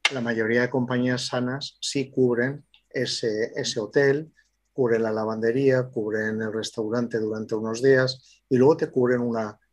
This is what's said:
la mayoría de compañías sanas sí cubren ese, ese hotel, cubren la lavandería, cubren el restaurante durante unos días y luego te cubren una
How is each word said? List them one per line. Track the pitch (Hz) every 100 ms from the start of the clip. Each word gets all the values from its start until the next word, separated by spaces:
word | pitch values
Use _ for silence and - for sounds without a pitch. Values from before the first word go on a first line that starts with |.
| -
la | 135
mayoría | 117 113 110 120
de | 123
compañías | 131 120 123 127 127 -
sanas | 127 123 135 - -
sí | - 139 131
cubren | - 127 117 123 143 - _ _
ese, | - 120 - 120 107 117 -
ese | 123 120
hotel, | 104 147 139 139 160 _ _ _ _
cubren | - 120 113
la | 113
lavandería, | 107 110 110 113 123 139 131 127
cubren | 120 107 110 107 110
el | 110
restaurante | 110 104 - 107 120 117 113
durante | 110 110 107 110
unos | 110 113
días | 135 131 127 - - _ -
y | 127
luego | 135 160
te | 160
cubren | 131 123 123
una | 120 117 107 104 _